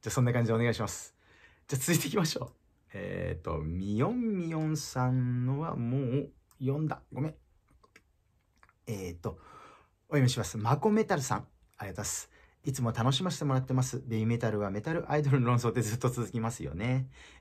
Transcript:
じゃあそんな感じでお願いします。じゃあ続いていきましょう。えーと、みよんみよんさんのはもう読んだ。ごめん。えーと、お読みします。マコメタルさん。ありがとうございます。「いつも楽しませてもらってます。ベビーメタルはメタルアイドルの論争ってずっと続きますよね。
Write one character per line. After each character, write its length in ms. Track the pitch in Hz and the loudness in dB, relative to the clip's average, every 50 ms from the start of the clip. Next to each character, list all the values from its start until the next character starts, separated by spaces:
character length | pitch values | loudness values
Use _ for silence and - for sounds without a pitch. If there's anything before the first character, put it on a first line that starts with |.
じ 60 | - | -8
ゃ 20 | 110 | -4
あ 20 | |
そ 100 | - 135 | 0 2
ん 40 | 123 | 2
な 60 | 123 | 4
感 120 | 117 120 117 | 4 2 2
じ 40 | |
で 60 | 110 113 | 4 4
お 40 | |
願 120 | 113 120 120 | 4 4 2
い 40 | 110 | 2
し 80 | - | 0
ま 60 | 107 | -2
す。 260 | 98 - - - - _ _ _ _ - - - - _ _ _ | -4 -4 -8 -14 -16 _ _ _ _ -20 -20 -20 -20 _ _ _
じ 80 | - 143 | -4 -4
ゃ 20 | |
あ 40 | 131 | -2
続 120 | - - 175 | 2 4 2
い 60 | 160 | 2
て 80 | - | 2
い 40 | 165 | 2
き 40 | 170 | 2
ま 100 | 202 165 | 2 2
し 120 | 156 - | 2 0
ょ 80 | - 123 | -2 -6
う。 60 | - - _ _ _ _ _ _ _ - | -8 -12 _ _ _ _ _ _ _ -10
え 440 | 98 95 95 92 90 90 87 85 82 | -8 -8 -6 -6 -4 -4 -4 -6 -6
ー 40 | - | -6
と、 140 | 85 80 | -4 -4
み 400 | 78 78 78 85 90 95 101 104 | -4 -4 -4 -4 -4 -2 -2 0
よ 140 | 110 143 190 | 2 2 2
ん 260 | 247 247 233 226 208 | 0 0 -2 -2 -2
み 120 | 185 170 165 | -2 -2 -2
よ 120 | 160 156 | -2 -2
ん 160 | 156 156 156 | 0 0 -2
さ 340 | 151 - - - 131 127 127 | -2 -4 -4 -2 0 0 2
ん 340 | 127 127 123 123 123 123 123 | 2 2 0 0 0 0 0
の 140 | 127 139 143 | 0 0 -2
は 160 | 160 165 - | -2 -4 -4
も 220 | - 120 117 127 | -4 -2 -2 0
う 340 | 139 139 117 127 143 - - - _ _ _ _ | 0 0 0 0 -2 -2 -4 -12 _ _ _ _
読 240 | - 131 131 139 151 | -4 -2 -2 0 0
ん 60 | 156 | -2
だ。 140 | 156 - - - - | -2 -4 -6 -10 -12
ご 80 | - 127 | -6 -4
め 100 | 147 156 | -4 -4
ん。 60 | - - _ _ _ _ _ _ _ _ _ - _ - _ _ _ _ _ _ _ _ _ _ _ _ - _ _ _ - | -6 -10 _ _ _ _ _ _ _ _ _ -20 _ -20 _ _ _ _ _ _ _ _ _ _ _ _ -20 _ _ _ -10
え 220 | - 110 98 95 90 | -8 -6 -6 -6 -8
ー 80 | 87 | -8
と、 140 | 87 - 107 95 - - - - - - - - - _ _ _ _ _ | -6 -8 -8 -8 -8 -16 -20 -20 -20 -20 -20 -20 -20 _ _ _ _ _
お 60 | - 156 | 0 2
読 100 | 143 131 | 4 4
み 60 | 123 | 4
し 100 | - 117 | 4 0
ま 60 | 104 | -4
す。 120 | - - | -4 -4
マ 200 | 110 104 117 - | -2 2 2 2
コ 120 | - - 220 | 4 4 4
メ 140 | 208 220 214 | 4 4 4
タ 140 | - 190 | 2 0
ル 40 | 147 | -2
さ 140 | 127 - 95 | 0 -2 -2
ん。 120 | 101 131 - _ _ _ _ _ | -4 -4 -8 _ _ _ _ _
あ 60 | - - | -12 -12
り 40 | |
が 0 | |
と 0 | |
う 20 | 98 | -10
ご 60 | 90 | -8
ざ 20 | |
い 0 | |
ま 80 | 101 104 | -6 -6
す。 260 | - - - - - _ - - _ _ _ - | -6 -6 -8 -10 -14 _ -20 -20 _ _ _ -6
「い 100 | 143 131 | -6 -2
つ 100 | - 123 | 0 0
も 80 | 113 | 0
楽 200 | 113 - 117 131 | 2 2 2 4
し 120 | 135 - 185 | 4 2 0
ま 80 | 180 | -2
せ 80 | - - | -2 -2
て 60 | 156 | 0
も 100 | 143 131 | 2 2
ら 60 | 127 | 2
っ 40 | 131 | 2
て 80 | - 131 | 2 2
ま 80 | 131 | 2
す。 220 | 127 - - - - | 2 0 -2 -6 -4
ベ 120 | 120 113 | -2 0
ビ 60 | 110 110 | 0 2
ー 40 | |
メ 100 | 113 117 | 2 2
タ 140 | 117 120 110 | 2 0 0
ル 80 | 104 104 | 0 0
は 100 | 104 98 | -2 -2
メ 120 | 95 104 | -2 -4
タ 120 | 104 160 165 | -4 -2 -2
ル 180 | 170 - - | -2 0 0
ア 60 | 143 | 0
イ 60 | 151 147 | 2 4
ド 80 | 139 | 4
ル 80 | 135 135 | 4 4
の 80 | 120 | 4
論 100 | 120 123 | 4 4
争 140 | 120 120 117 | 4 4 2
っ 20 | 113 | 2
て 80 | 123 | 2
ず 140 | 107 104 113 | 0 0 0
っ 20 | |
と 120 | 127 - 127 | 0 0 0
続 200 | 127 123 113 101 | 0 0 -4 -2
き 100 | - 117 | -2 -2
ま 120 | 113 110 | -2 -2
す 120 | - - - | -4 -4 -8
よ 120 | 73 76 | -6 -6
ね。 340 | 85 110 123 127 131 131 - - - - - - - | -4 -2 0 0 0 0 -2 -8 -20 -20 -20 -20 -16